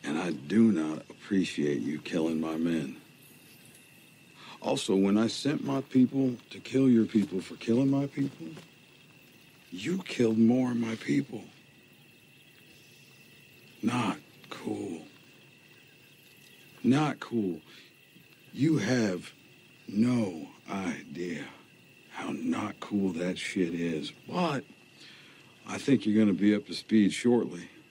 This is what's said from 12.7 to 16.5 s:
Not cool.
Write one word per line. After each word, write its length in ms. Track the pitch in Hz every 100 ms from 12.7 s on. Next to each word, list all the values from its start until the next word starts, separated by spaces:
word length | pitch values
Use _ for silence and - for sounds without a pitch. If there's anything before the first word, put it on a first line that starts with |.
| - - - - - - - - - - -
Not 360 | 104 123 107 - - - -
cool. 520 | - - - - - - - - - - - - - - - - - - - -